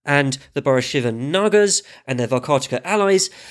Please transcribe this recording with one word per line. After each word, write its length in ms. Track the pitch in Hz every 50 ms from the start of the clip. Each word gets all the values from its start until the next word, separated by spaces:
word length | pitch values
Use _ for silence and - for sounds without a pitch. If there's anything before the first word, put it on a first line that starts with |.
| -
and 320 | 147 143 143 139 135 131 - - - -
the 80 | 143 -
Bharashiva 520 | 143 131 127 123 - - 143 120 120 113
Nagas 680 | 113 127 143 165 190 208 214 208 208 208 202 - - - - - - - -
and 100 | 131 123
their 80 | 120
Varkatika 540 | 110 131 123 - - 147 135 135 - 131 - -
allies, 460 | 180 208 208 202 196 196 190 - - - - - -